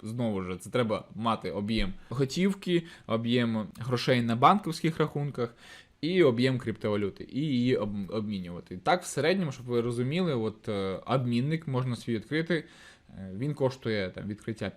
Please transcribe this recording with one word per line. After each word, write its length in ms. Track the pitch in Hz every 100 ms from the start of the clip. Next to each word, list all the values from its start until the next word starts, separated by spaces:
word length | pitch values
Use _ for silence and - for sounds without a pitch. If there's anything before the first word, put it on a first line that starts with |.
знову 400 | 107 120 117 98
ж, 140 | 90 92
це 140 | -
треба 380 | 123 117 101 -
мати 360 | 87 113 110 92
об'єм 440 | 85 101 110 98 95 -
готівки, 760 | 123 135 165 190 196 - 170 165 - -
об'єм 600 | 113 117 123 120 110 104 -
грошей 440 | 123 123 - 127
на 140 | 117 117
банківських 640 | 143 202 165 156 160 156
рахунках 560 | 156 151 143 127 117 - - - - _
і 220 | 147 185
об'єм 360 | 156 117 127 127
криптовалюти, 680 | - 104 107 104 101 - -
і 80 | 123
її 360 | 156 127 123 123
об-, 340 | 104 101 92
обмінювати. 680 | 104 104 101 87 87 - 92
Так, 260 | - 180
в 40 | -
середньому, 460 | - 147 196 170
щоб 140 | 127 123
ви 140 | 120
розуміли, 540 | 117 120 127 160 180
от, 340 | 131 110 104 -
е, 320 | 101 95 92 -
обмінник 640 | 131 123 120 139 160 160
можна 280 | 127 123 117
свій 180 | -
відкрити, 500 | 113 - 151 165 165 - - - - -
е, 220 | - 95 95
він 180 | 139
коштує, 560 | 143 135 127 120 107 92
там, 180 | 92 98
відкриття 420 | 104 - 110 98